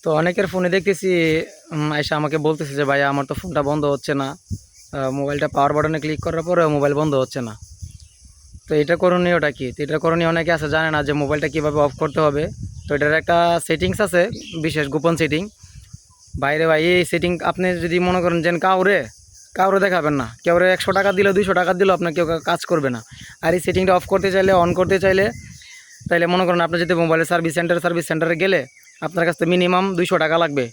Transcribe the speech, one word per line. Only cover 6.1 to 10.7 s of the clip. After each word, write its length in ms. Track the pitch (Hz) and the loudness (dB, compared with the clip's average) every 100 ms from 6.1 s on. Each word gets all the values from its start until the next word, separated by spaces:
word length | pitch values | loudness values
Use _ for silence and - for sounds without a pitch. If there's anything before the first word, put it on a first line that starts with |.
| 151 | -6
করার 220 | 175 160 | -4 -6
পরেও 260 | 160 180 156 | -2 2 2
মোবাইল 260 | 147 143 | 2 0
বন্ধ 200 | 143 156 | 0 0
হচ্ছে 260 | 139 127 139 | 0 -2 -4
না।" 140 | 117 107 - - - - - _ - - - - - | -10 -12 -20 -18 -18 -18 -20 _ -20 -20 -20 -20 -2
তো 60 | |
এটা 220 | 151 147 170 | 0 2 2
করণীয়টা 540 | 180 180 175 170 147 | 4 4 2 2 0
কি? 220 | - 131 | -4 -8
তো 100 | - | -6
এটা 160 | 143 151 | -4 -2
করণীয় 300 | 165 165 165 | 0 2 2
অনেকে 240 | 165 160 | 0 0
আছে 160 | 165 | 0
জানে 220 | 151 | 0